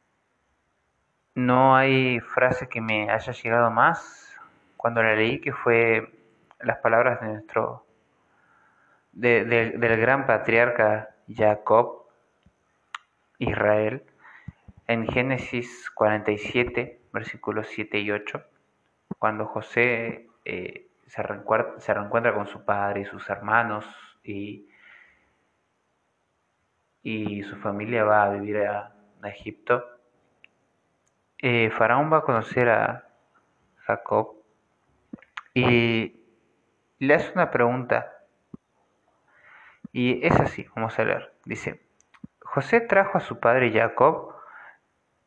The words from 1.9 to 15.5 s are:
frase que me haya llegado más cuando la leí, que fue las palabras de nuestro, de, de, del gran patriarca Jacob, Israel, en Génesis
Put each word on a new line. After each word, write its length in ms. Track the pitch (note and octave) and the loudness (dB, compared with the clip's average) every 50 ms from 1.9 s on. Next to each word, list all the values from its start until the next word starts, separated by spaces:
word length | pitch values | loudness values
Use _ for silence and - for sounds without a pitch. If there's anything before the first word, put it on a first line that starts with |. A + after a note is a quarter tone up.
| C3+ C3 C3 B2+ B2 A#2 | 4 4 2 2 0 -2
frase 480 | - - - - B2+ B2+ B2+ B2+ C3+ C3 | -4 -4 0 2 2 2 2 -2 -6 -8
que 140 | - A#2+ A2 | -8 -6 -4
me 280 | A2 A2 G#2+ G#2+ G#2+ | -2 -2 -2 0 0
haya 220 | G#2+ A2 - - B2 | -2 -2 -2 -6 -10
llegado 380 | - - A#2 A2+ A#2+ A#2+ A#2 | -8 -2 0 2 2 2 2
más 680 | A2 A2+ C3 D#3 E3+ - - - - - - - - - - - _ _ _ _ _ | 4 4 4 2 2 0 -6 -14 -20 -20 -20 -20 -20 -20 -20 -20 _ _ _ _ _
cuando 260 | - - A#2 A#2 A#2 A2+ | -6 -4 -2 0 2 2
la 120 | A2+ G#2+ | 2 4
leí, 260 | G#2+ A2 A2+ B2+ C#3+ | 2 2 0 0 -2
que 120 | - C#3+ B2+ | -6 -8 -8
fue 600 | - - B2 A#2 A#2 A#2 A#2 A2+ A2+ - - _ _ _ _ _ _ _ _ _ _ | -2 2 2 4 4 4 4 2 0 0 -4 _ _ _ _ _ _ _ _ _ _
las 180 | - B2 - - | -4 -4 -4 -2
palabras 420 | - A#2+ A2+ A2+ B2 B2+ A#2+ A#2 | 0 2 4 4 4 2 0 -2
de 80 | A2+ A2 | -4 -8
nuestro, 580 | G#2+ G#2+ A2 - - A2+ A2+ A#2 A#2+ B2 - _ _ _ _ _ _ _ _ _ _ _ _ _ _ _ _ _ _ _ _ _ _ _ _ _ _ | -10 -10 -12 -4 -4 -2 -2 -2 -6 -12 -18 _ _ _ _ _ _ _ _ _ _ _ _ _ _ _ _ _ _ _ _ _ _ _ _ _ _
de, 320 | - A2+ A#2+ A#2+ A2+ G2+ | 0 2 4 4 4 4
de, 260 | A2+ A#2 A#2 A2+ A2+ - | 4 2 2 2 0 -2
del 280 | - A#2 A#2 A2+ A2 | 0 2 2 4 4
gran 240 | A2+ A#2 C3 C#3 C3+ | 4 2 2 2 2
patriarca 840 | C3 A#2 G#2+ - - A2+ A2+ A#2+ B2 A#2+ - A2 G#2+ G#2+ G#2+ A2+ - - _ _ - | 2 0 0 2 2 4 4 4 4 2 2 2 2 2 0 -4 -10 -18 _ _ -16
Jacob, 760 | A2 A2+ G#2+ G#2+ G#2+ G#2 - - G#2+ A2+ A#2+ A#2 - - - _ _ _ _ _ _ _ _ _ _ _ _ _ _ _ _ _ - - _ _ _ _ _ _ _ _ | -2 2 2 2 2 2 2 4 4 4 4 2 -4 -12 -18 _ _ _ _ _ _ _ _ _ _ _ _ _ _ _ _ _ -18 -18 _ _ _ _ _ _ _ _
Israel, 680 | B2+ A2 G#2 - G#2+ G#2 G#2+ G#2+ G#2+ G#2+ B2 C#3 - _ _ _ _ - - - _ - - _ _ - - _ _ | -6 -4 -2 0 2 2 2 2 0 -2 -4 -6 -12 _ _ _ _ -20 -20 -20 _ -20 -20 _ _ -20 -20 _ _
en 200 | - A#2 A2+ A2+ | -4 -2 -2 -2
Génesis 840 | - - B2+ B2 C3+ C3 A#2+ - - | -2 -2 -2 -2 -2 -4 -6 -6 -8